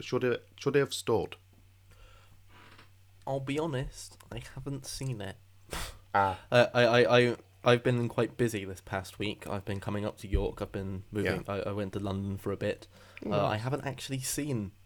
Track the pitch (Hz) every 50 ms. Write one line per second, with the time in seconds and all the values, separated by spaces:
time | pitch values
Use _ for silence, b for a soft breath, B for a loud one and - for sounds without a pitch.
0 | - - - 123 123 123 117 - - - - - - 143 127 143 139 131 - -
1 | - - 117 101 80 - - - - - - - - - - - - - b b
2 | b b b b b b b b - b b b b b b b b b b -
3 | - - - - - - 135 139 135 135 139 151 156 170 139 123 139 147 - -
4 | - - - - - - - 123 123 - - 135 135 143 139 135 135 - - -
5 | 135 135 123 104 98 98 98 - - - - - - - B B B B B B
6 | B - - 101 98 98 92 - - - 123 123 120 - - 123 123 113 117 120
7 | 120 - 123 123 123 120 117 - - - - - - 120 123 123 - 127 123 120
8 | 120 113 - - 117 107 - - 123 117 113 104 95 95 92 - - - 101 95
9 | 92 - - - 101 104 - - - - - 101 95 - 101 98 - - 101 104
10 | 101 107 - - - 98 98 95 101 110 - - 101 - - 101 95 95 98 95
11 | 98 - - 104 95 90 90 - - - 101 98 - - 101 104 104 95 - 101
12 | 98 101 98 98 98 98 98 95 - 104 98 92 104 104 98 - - - B B
13 | B B B B - - 104 101 101 - - 107 110 127 139 143 139 139 131 135
14 | - - 135 131 131 - - - 143 151 135 113 101 92 - - -